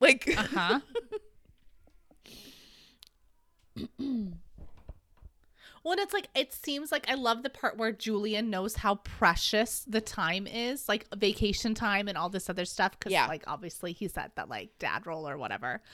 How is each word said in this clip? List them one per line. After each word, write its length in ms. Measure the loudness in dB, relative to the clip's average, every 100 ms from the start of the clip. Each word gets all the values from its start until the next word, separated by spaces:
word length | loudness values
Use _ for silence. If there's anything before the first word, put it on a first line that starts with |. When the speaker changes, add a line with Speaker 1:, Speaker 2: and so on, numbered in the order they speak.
Speaker 1:
Like, 340 | 8 8 4 2
Speaker 2:
Uh-huh. 440 | 2 2 2 2 0 -6 -6 -8 -12 -20 -20 _ -20 -20 -20 -20 -20 -20 -20 -20 -20 -20 -20 -20 -20 _ -20 _ _ _ _ _ _ -10
Speaker 1:
<laughs> 120 | -10 -6 -2 -2 -2 -8 -14 -16 -14 -14 -16 -18 _ -20 -20 _ _ _ -20 -8
Speaker 2:
Well, 80 | -2
and 80 | 0
it's 120 | 0
like, 160 | -2 -2
it 180 | -2 -2
seems 380 | -4 -6 -4 -2
like, 180 | -2 0
I 60 |
love 280 | 0 0 0
the 40 | -4
part 280 | -4 -4 -2
where 140 | -2
Julian 580 | -2 -2 0 0 0 0
knows 240 | -2 -2 0
how 200 | 2 0
precious 880 | -2 4 6 6 4 4 2 -2 -2
the 140 | -2
time 460 | -2 -2 0 0 -2
is, 420 | -4 -2 -2 0
like, 180 | 0 -2 2
vacation 560 | 2 4 2 2 0
time 340 | 0 2 2 0
and 100 | -2
all 100 | -2
this 220 | -2 -4
other 140 | -4
stuff, 340 | -2 2 0 0
'cause, 140 | 2
Speaker 1:
Yeah. 140 | 4 4
Speaker 2:
like, 160 | 2 -6
obviously 460 | -8 -8 -8 -8
he 160 | -4 -6
said 240 | -6 -8
that, 140 | -8 -8
like, 280 | -8 -10 -6
dad 280 | -2 -2 -4
role 200 | -6 -6
or 120 | -6
whatever. 420 | -4 -4 -4 -6 -6